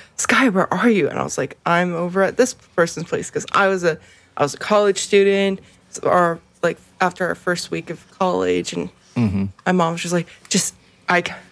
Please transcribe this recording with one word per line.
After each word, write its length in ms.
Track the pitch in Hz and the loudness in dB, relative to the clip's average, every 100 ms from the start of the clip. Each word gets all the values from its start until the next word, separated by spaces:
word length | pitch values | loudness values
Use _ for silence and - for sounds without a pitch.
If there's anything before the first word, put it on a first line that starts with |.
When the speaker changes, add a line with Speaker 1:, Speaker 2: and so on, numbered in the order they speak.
| - - | -14 -6
Speaker 1:
"Sky, 320 | - 247 262 | 0 2 2
where 220 | 185 - | 2 0
are 160 | 180 240 | 2 2
you?" 200 | 202 143 | 2 2
And 80 | - | -2
I 60 | |
was 140 | 67 - | -6 -4
like, 200 | 131 - 165 | -6 -4 0
"I'm 280 | 170 180 | 0 0
over 280 | 170 175 185 | -2 -2 0
at 140 | 190 - | 0 2
this 160 | 254 | 0
person's 540 | - _ - 170 - 170 | -2 _ 0 0 -2 -6
place," 220 | - 180 | -6 -6
'cause 140 | 147 - | -8 -2
I 140 | 208 196 | 2 2
was 160 | 190 | 2
a, 140 | 175 - - - _ - | 0 -2 -6 -20 _ -2
I 60 | |
was 100 | 143 | -2
a 40 | - | -2
college 400 | - 208 208 196 | 0 4 4 2
student, 600 | - 202 196 196 196 196 - _ _ | 2 4 4 4 0 -2 -8 _ _
so 180 | - - | -4 2
our, 300 | 180 170 170 - _ | 4 2 0 -10 _
like, 160 | 170 165 - - | -4 -4 -10 -2
after 240 | 180 - 175 | -2 -2 -4
our 80 | 165 | -4
first 360 | - 175 - | -4 -4 -4
week 180 | 165 165 | -8 -10
of 160 | 156 - - | -14 -12 -4
college, 540 | 185 180 92 90 170 | -2 0 0 0 -2
and 160 | - 85 - _ 127 | -6 -8 -10 _ -2
Speaker 2:
Mm-hmm. 300 | 110 98 98 - - | 0 0 -4 -6 -2
Speaker 1:
my 60 | |
mom 220 | 180 165 | 0 0
was 80 | 170 | -2
just 120 | 170 | -4
like, 140 | 175 165 - - | -4 -4 -12 -4
"Just," 260 | 196 - - _ _ - | -2 -2 -8 _ _ -2
I, 140 | 175 | -2
c-, 100 | 175 - - | -2 -8 -20